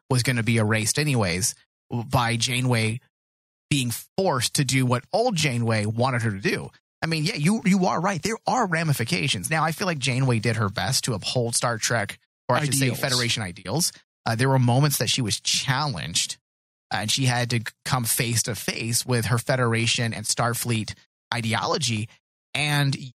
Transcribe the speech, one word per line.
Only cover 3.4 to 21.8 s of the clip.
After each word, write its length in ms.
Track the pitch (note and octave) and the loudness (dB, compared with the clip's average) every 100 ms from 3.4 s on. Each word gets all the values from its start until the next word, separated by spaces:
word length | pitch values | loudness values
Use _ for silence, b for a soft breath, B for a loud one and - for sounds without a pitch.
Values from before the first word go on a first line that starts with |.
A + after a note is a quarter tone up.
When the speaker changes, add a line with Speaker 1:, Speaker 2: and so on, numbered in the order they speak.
| _ _ _ | _ _ _
Speaker 1:
being 220 | C#3+ B2 - - - | 0 0 -4 -6 0
forced 380 | F#3+ C3 - - | 2 2 0 0
to 100 | C#3 | 2
do 200 | C3+ B2+ | 2 2
what 180 | A#2+ - | 0 0
old 220 | F#3+ B3 F3 | 0 0 2
Janeway 500 | D3+ A#2+ A2+ A2 G#2 | 0 0 2 2 0
wanted 380 | A2 C3 A#2+ | 0 0 0
her 80 | A2+ | -2
to 80 | G2 | -2
do. 300 | C#3+ - - b _ _ | -2 -4 -6 b _ _
I 40 | E3 | -4
mean, 180 | D#3+ D#3 | -2 -2
yeah, 100 | C#3+ | 0
you, 260 | D3+ A3 F#3+ | 2 2 4
you 220 | F#3+ F3+ | 4 2
are 120 | A#2+ | 2
right. 220 | F#3 F3+ | 0 -2
There 160 | F#3+ A3 - | -4 -4 -2
are 220 | A#3 G3+ | 0 0
ramifications. 840 | D#3+ D#3+ C3 A2+ G2 - G2+ A2 | 0 0 0 0 -2 -2 -2 -2
Now, 140 | D#3+ | 0
I 80 | D3+ | 0
feel 160 | D#3 F#3+ | -2 -2
like 100 | D#3 | -2
Janeway 420 | B2 B2 C3 A#2 | -2 0 2 2
did 180 | A#2 A2 | 2 0
her 120 | G#2 | 0
best 360 | F#2+ F#2+ C3 - | 0 -2 0 -2
to 80 | |
uphold 420 | G2+ - B2+ A#2 - | -4 -2 -2 0 0
Star 220 | B2+ A2+ | 0 0
Trek, 420 | - A#2 G2+ - _ _ - | 0 0 -2 -8 _ _ -2
or 80 | B2 | 0
I 80 | |
should 120 | D3 C3+ | 0 2
say 100 | C3 | 0
Speaker 2:
Ideals. 140 | - | 0
Speaker 1:
Federation 440 | C#3 B2+ A#2+ A#2 | -2 0 0 -2
ideals. 480 | F#2 F2 F2+ C3+ F3 B _ _ - | -4 -8 -6 -2 -2 B _ _ -2
Uh, 100 | A2+ | 2
there 140 | C3 | 4
were 100 | C3+ | 4
moments 400 | B2 A#2+ D3 - | 6 4 4 2
that 100 | A#2 | 0
she 120 | - | 0
was 180 | G#2+ - | 0 -2
challenged, 1000 | - - - C3 D3+ F2+ B1+ - - - _ _ _ _ _ | 0 -2 0 0 0 -4 -4 -2 -4 -6 _ _ _ _ _
uh, 40 | G2+ | -4
and 140 | G#2+ | -2
she 140 | - B2+ | 0 2
had 240 | B2 A#2+ | 2 0
to 80 | A#2+ | -2
c-, 60 | A2 - - | -4 -10 -4
come 180 | C3 | -2
face 400 | A2+ - A#2+ A#2 | 0 0 0 0
to 100 | - | -2
face 500 | G#2+ - - A2+ A#2+ | -4 -6 -6 -2 -2
with 220 | - A#2+ G2 | 0 0 2
her 140 | A#2+ | 0
Federation 720 | - B2+ A#2+ A2+ A#2 - A#2 | 0 0 2 2 2 0 -2
and 120 | G2+ A2 | -4 -4
Starfleet 680 | - A#2 A#2 A#2+ A2+ G2+ - b _ _ | 0 0 0 0 -2 -2 -8 b _ _
ideology 720 | A#2 A2+ A2 G2 - | -4 0 0 0 -2